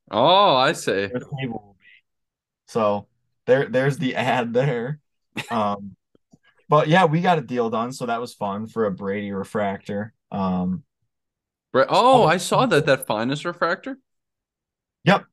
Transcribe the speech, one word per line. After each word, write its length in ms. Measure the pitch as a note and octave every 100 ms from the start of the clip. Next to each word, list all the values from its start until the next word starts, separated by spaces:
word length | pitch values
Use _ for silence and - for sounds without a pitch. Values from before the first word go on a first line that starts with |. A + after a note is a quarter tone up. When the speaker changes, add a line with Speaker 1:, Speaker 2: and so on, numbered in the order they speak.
| _
Speaker 1:
Oh, 460 | G#2 D3 F#3+ G3 C3
I 160 | C#3+
see. 340 | D#3 - G2 G2
Speaker 2:
where 120 | B2+
the 160 | - C3+
table 220 | A#2+ A2 -
will 120 | _
be. 60 | _ _ _ _ _ _ _ _ _
So 400 | A#2 G#2 G#2 - _ _ _ -
there, 220 | C3 G#2+
there's 300 | B2+ C#3 C3
the 180 | C3 -
ad 380 | B2 B2 A#2
there. 460 | A#2+ C#3+ A#2+ B2 D3+ _ _ _ - -
Um, 440 | A#2 G#2 G2+ G2+ - _ _ _ _ _ _ -
but 180 | D3+ D3+
yeah, 180 | F3+ E3+
we 140 | E3
got 180 | F#3 E3
a 20 |
deal 280 | A2+ B2 A2+
done, 220 | A2+ A#2+
so 140 | C3+ A#2+
that 160 | A#2
was 120 | A#2+
fun 340 | - G2+ G2+ A2
for 180 | A2+ G#2
a 60 |
Brady 400 | F#2 G2 G2+ G2+
refractor. 800 | G2 F#2+ A2 G2 G2 - G2+ A2 - _
Um, 520 | G2 F#2+ F#2 F2+ F2 - _ _ _ _ _ _ _ _
Speaker 1:
Bra-, 140 | B2+ C3+
oh, 340 | F3 B3 B3+
Speaker 2:
so 60 | E3
Speaker 1:
I 80 | F3+
saw 300 | - G#3+ B3
that, 180 | D3 C#3+
that 220 | C3 -
Finest 360 | G#2+ B2 D3
refractor? 540 | F3 E3+ E3+ E3 C4+ C#4 _ _ _ _ _ _ _ _ _ _ E3
Speaker 2:
Yep, 200 | F3 -